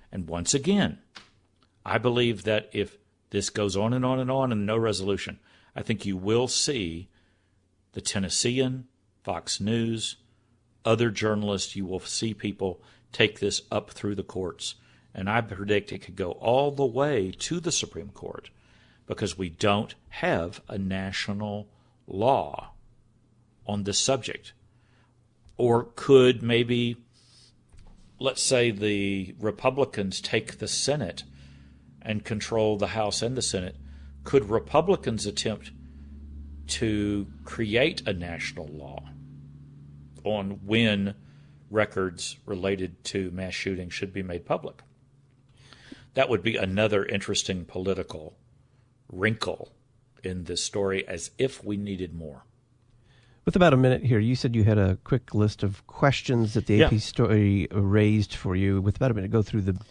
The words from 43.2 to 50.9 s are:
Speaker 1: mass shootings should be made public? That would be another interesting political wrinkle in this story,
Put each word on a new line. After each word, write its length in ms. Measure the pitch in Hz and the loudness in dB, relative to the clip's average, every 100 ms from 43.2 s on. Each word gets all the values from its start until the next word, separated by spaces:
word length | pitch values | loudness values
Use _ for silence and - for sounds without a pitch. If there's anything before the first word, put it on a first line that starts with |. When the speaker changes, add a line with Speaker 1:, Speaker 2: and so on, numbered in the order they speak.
| 92 | -4
Speaker 1:
mass 240 | 90 92 | -6 -6
shootings 400 | - 98 92 87 | -4 -4 -4 -6
should 180 | - 98 | -8 -6
be 100 | 98 | -6
made 220 | 92 87 | -6 -6
public? 380 | - 175 - - - _ _ _ _ _ _ _ - - - - - | -4 -4 -6 -14 -20 _ _ _ _ _ _ _ -20 -20 -20 -20 -4
That 140 | - 135 | 0 2
would 140 | 110 | 2
be 140 | 113 110 | 2 0
another 480 | 95 95 107 101 | 0 2 4 4
interesting 600 | 98 98 - 98 - 92 | 2 -2 -2 -2 -2 -4
political 720 | 82 92 95 92 82 82 78 - _ _ _ _ _ _ - | -4 -4 -2 -2 -4 -10 -14 -18 _ _ _ _ _ _ -12
wrinkle 640 | 90 107 113 - - - _ _ _ _ _ | 0 0 0 -4 -6 -8 _ _ _ _ _
in 200 | 92 90 | -6 -6
this 180 | 85 87 | -4 -4
story, 440 | - 104 98 | -4 0 0